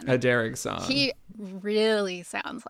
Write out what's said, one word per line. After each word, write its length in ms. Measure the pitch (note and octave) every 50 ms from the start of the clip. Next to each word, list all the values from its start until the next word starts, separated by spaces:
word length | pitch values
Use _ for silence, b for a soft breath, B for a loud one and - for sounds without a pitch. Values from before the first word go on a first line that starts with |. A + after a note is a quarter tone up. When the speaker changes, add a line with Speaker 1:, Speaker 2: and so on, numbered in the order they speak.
| - C3+
Speaker 1:
A 100 | B2+ B2
Derek 400 | A#2+ B2 B2 B2 A2+ A2+ - -
song. 240 | - A#2 F#2+ F2 F2+
Speaker 2:
He 300 | - D#3+ C#4+ C#4 B3+ - - - - F#3+ G#3+
really 840 | G#3 F#3 F#3+ F#3+ F#3 G#3 G#3+ G#3+ G#3+ A3 A3 G#3 G3+ F#3+ F3+ F3+ E3+
sounds 400 | - - G3+ - - - - - -